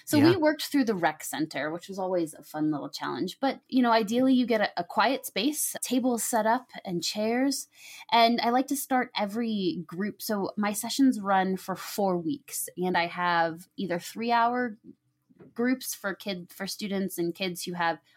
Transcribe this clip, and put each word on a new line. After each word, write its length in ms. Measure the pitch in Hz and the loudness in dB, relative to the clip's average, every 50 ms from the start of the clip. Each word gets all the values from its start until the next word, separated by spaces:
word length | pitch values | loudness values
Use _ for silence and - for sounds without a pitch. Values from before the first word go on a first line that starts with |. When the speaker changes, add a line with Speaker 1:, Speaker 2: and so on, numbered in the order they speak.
| - | -6
Speaker 1:
So 140 | - - 302 | 0 4 6
we 120 | 285 330 | 6 6
Speaker 2:
Yeah. 40 | 370 | 6
Speaker 1:
worked 300 | 370 302 302 311 311 - | 6 4 2 2 2 -4
through 180 | - - 285 254 | 0 2 2 2
the 100 | 214 214 | 2 2
rec 300 | 180 170 156 151 - - | 2 2 0 0 0 -10
center, 480 | - - 131 156 147 - 143 139 151 | -8 -4 -4 -4 -4 -2 -4 -4 -4
which 160 | 160 175 - - | -4 -6 -10 -10
was 100 | 190 196 | -8 -4
always 360 | 190 185 185 180 165 151 - | -2 0 0 0 0 -2 -6
a 100 | - 147 | -14 -18
fun 260 | - - 156 151 156 | -10 -4 -2 0 0
little 200 | 151 139 127 - | 0 -2 -4 -8
challenge. 480 | - - 139 143 143 127 - 185 - - | -10 -8 -6 -6 -4 -4 -4 -6 -6 -2
But, 220 | 269 269 254 - _ - | -2 -2 -2 -2 _ -2
you 120 | - 262 | 2 2
know, 100 | 247 233 | 4 6
ideally 420 | 226 226 226 190 233 247 262 262 262 | 4 4 2 2 2 2 4 4 4
you 120 | 247 247 | 4 4
get 160 | 208 233 214 | 2 2 2
a, 200 | 202 - - - | 2 0 -2 -4
a 20 | 175 | -8
quiet 420 | - - 226 202 233 269 - - | -4 0 2 2 2 2 0 -4
space, 500 | - - 190 208 294 302 - - - - - | -6 -4 -2 -2 -2 -2 -2 -6 -6 -6 -6
tables 420 | - - 247 262 226 262 240 226 - | -6 -2 -2 0 2 0 0 0 -2
set 220 | - 247 220 214 | -2 0 0 2
up 240 | 220 233 254 254 _ - - - | 2 2 2 0 _ -18 -14 -8
and 180 | 196 175 170 | -6 -4 -4
chairs. 680 | 165 - - 208 214 220 233 247 269 277 262 - - _ _ - - - - - - - | -4 -4 -4 -2 -2 0 0 2 2 0 0 -2 -6 _ _ -20 -20 -20 -20 -18 -6 2
And 300 | - 233 233 233 240 233 | 4 6 6 6 4 2
I 80 | - 233 | 2 2
like 180 | 240 254 262 269 | 2 2 2 0
to 80 | 285 | -2
start 360 | 269 - - 262 254 240 - - - | -4 -2 0 0 0 0 0 -2 -4
every 640 | 208 202 196 233 240 226 220 202 190 170 - 180 160 - | -4 -2 -2 -2 -2 -2 0 0 0 0 -2 -2 -8 -10
group. 340 | 170 170 202 208 - - | -6 -4 -4 -4 -4 -8
So 300 | - - 214 202 190 - - - | -4 -4 -2 -2 -2 -4 -2 -2
my 160 | 208 208 208 | -2 -2 -2
sessions 460 | - - 226 - - 277 262 226 214 | -4 -4 -4 2 4 4 4 4 2
run 380 | 196 196 196 190 190 190 190 185 | 0 2 2 4 4 2 0 -4
for 180 | - - 185 | -4 -6 -6
four 420 | - - - - - 202 190 180 175 | -6 -6 -10 -4 0 0 2 2 0
weeks, 500 | 165 160 143 143 _ - - - - - - - | 0 -2 -4 -6 _ -12 -10 -10 -10 -10 -6 -4
and 200 | 180 180 180 175 | -2 0 0 0
I 100 | 170 170 | 0 -2
have 600 | 175 175 175 175 175 170 165 165 160 170 180 _ _ - | -4 -2 0 2 2 2 2 2 0 -6 -12 _ _ -8
either 220 | 196 170 247 269 | -4 -4 -4 -4
three-hour 760 | 262 - - 202 226 233 233 233 233 240 247 247 247 240 208 - _ - - _ _ _ _ _ _ _ _ _ - - - | -4 -8 -10 -6 -2 0 2 4 4 2 2 0 -2 -4 -6 -10 _ -20 -20 _ _ _ _ _ _ _ _ _ -20 -16 -4
groups 420 | - 240 247 262 262 - - - | 0 2 2 2 0 -2 -8 -10
for 180 | - - 196 180 | -6 -6 -8 -8
kid-, 380 | - - 208 196 180 175 - | -6 -6 -8 -6 -8 -8 -14
for 160 | - - 196 185 | -12 -10 -8 -8
students 500 | - - 214 202 196 196 196 175 - - | -8 -6 -6 -4 -2 -2 -2 -4 -2 -2
and 160 | 170 170 170 | -4 -4 -2
kids 300 | - 196 185 175 - - | -4 -4 -6 -4 -6 -8
who 100 | 190 175 | -8 -4
have 260 | 175 170 165 165 - _ _ _ | -2 0 -2 -2 -4 _ _ _